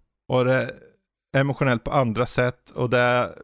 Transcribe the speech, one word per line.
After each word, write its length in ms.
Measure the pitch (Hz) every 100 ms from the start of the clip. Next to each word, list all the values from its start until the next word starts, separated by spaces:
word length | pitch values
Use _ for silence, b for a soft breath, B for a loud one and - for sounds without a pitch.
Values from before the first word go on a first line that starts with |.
| _ _ -
Och 160 | 123
det 260 | 123 131 120 - - _ _ _ _
är 80 | 139
emotionellt 440 | 139 135 139 120
på 60 | -
andra 360 | 143 123 107 120
sätt. 440 | - 123 - -
Och 200 | - 127
det 440 | 123 123 123 101 -